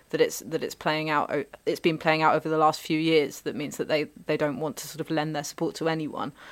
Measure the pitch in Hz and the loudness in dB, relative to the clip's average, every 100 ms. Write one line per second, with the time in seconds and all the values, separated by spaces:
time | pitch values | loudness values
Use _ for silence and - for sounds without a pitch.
0 | _ 160 156 - - 156 - - 165 156 | _ 2 2 0 -6 -6 -6 -4 -2 0
1 | 156 147 - 147 - - - 165 170 156 | 0 0 0 -2 -4 -6 -4 0 0 2
2 | 165 156 156 147 156 156 156 156 - 156 | 2 4 4 4 2 4 4 2 -2 0
3 | 160 160 143 - - 131 139 - - 127 | 4 4 4 -2 -8 -6 -6 -6 0 0
4 | 151 - - 151 151 143 151 - - 151 | -2 -6 -4 0 0 0 -4 -6 -10 -10
5 | 156 160 156 151 143 - 165 - 165 160 | -4 -2 -2 -4 -8 -4 -4 -2 -2 -2
6 | 151 - - - - | -4 -6 -8 -10 -20